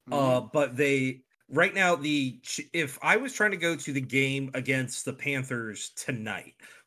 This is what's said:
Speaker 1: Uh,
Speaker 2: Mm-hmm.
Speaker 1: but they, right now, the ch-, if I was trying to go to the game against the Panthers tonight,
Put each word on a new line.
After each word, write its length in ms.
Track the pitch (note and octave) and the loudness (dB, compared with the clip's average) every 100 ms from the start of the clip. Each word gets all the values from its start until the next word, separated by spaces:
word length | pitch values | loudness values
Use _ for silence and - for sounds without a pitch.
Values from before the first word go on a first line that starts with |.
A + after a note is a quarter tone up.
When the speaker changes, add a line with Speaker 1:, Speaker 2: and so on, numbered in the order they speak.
| - | -4
Speaker 1:
Uh, 300 | C#3+ C3 B2+ | 2 4 2
Speaker 2:
Mm-hmm. 80 | A#2 | 2
Speaker 1:
but 220 | D3+ C3+ B2 | 2 2 2
they, 460 | C#3+ C#3 C3 C3 _ _ - | 4 4 2 -4 _ _ -2
right 260 | C3+ F#3+ | 2 2
now, 200 | F#3+ F#3 | 4 4
the 460 | C#3 D3+ D3 C3 - | 4 2 0 0 -4
ch-, 260 | - - D3 | -10 -10 -6
if 260 | E3+ C3+ - | -4 -4 -2
I 140 | D#3 G#3+ | 2 2
was 140 | C4 | 2
trying 200 | - G#3 | 0 0
to 40 | F#3 | 2
go 200 | E3+ D#3 | -2 -2
to 160 | D3+ | -4
the 80 | C3+ | -4
game 500 | C3 C3+ C3+ C#3 C3+ | 0 0 2 0 -4
against 500 | C3 B2 C3 B2+ - | -4 -2 0 -2 -6
the 80 | C3 | -8
Panthers 800 | C3 C#3+ C#3 C3 A#2+ A2+ G2+ - | -6 -4 -4 -2 -6 -6 -10 -12
tonight, 640 | - - A#2 A2 F#2 D#2+ - - - | -10 -6 -6 -6 -8 -10 -20 -20 -20